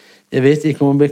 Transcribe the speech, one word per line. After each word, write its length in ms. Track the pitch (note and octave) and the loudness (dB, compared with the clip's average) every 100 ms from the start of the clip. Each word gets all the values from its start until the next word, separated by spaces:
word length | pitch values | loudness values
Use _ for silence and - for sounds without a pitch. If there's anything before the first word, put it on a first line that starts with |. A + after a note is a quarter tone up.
| _ _ _ | _ _ _
Jeg 120 | C3 | 0
vet 220 | C3 D3+ D#3 | 0 0 -2
ikke 160 | C#3+ | -2
om 80 | C#3 | 0
han 80 | C#3 | 0
ble 80 | C#3+ | 0